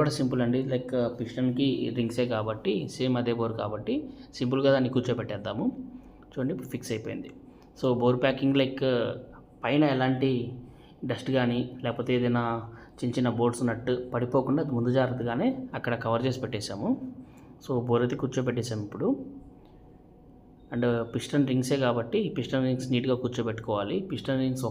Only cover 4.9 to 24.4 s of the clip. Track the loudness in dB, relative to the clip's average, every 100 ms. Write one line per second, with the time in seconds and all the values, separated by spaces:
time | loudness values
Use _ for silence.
4.9 | 2 0 -2 -2 -6 -6 -2 -2 -2 -8
5.9 | -14 -20 -20 -12 -4 -4 -4 -6 -8 -6
6.9 | -6 -6 -8 -10 -16 -20 -20 -20 -2 0
7.9 | 4 4 4 2 2 2 4 2 2 0
8.9 | 2 0 -4 -12 -20 -20 -6 0 4 4
9.9 | 4 2 2 2 2 -2 -8 -14 -20 -20
10.9 | -8 -6 -4 0 2 2 2 -2 -4 -4
11.9 | -2 0 2 4 2 2 -2 -6 -14 -18
12.9 | -6 -2 0 2 4 2 2 0 0 0
13.9 | -2 -2 -2 2 2 2 0 0 0 2
14.9 | 2 2 0 -2 0 0 0 -6 -6 -2
15.9 | -2 0 0 0 -2 -4 -6 -6 -4 -2
16.9 | -2 -4 -12 -18 -20 -20 -14 -4 -2 2
17.9 | 2 2 0 -2 -2 -2 -2 -2 -4 -6
18.9 | -2 -2 -2 -4 -16 -18 -20 -20 -20 -20
19.9 | -20 -20 -20 -20 -20 -20 -20 -6 0 2
20.9 | 2 0 -4 0 2 4 2 2 2 2
21.9 | 2 0 0 0 -2 -2 2 2 0 2
22.9 | 2 2 2 0 -2 -2 -4 -2 -2 0
23.9 | -2 -2 -6 -2 0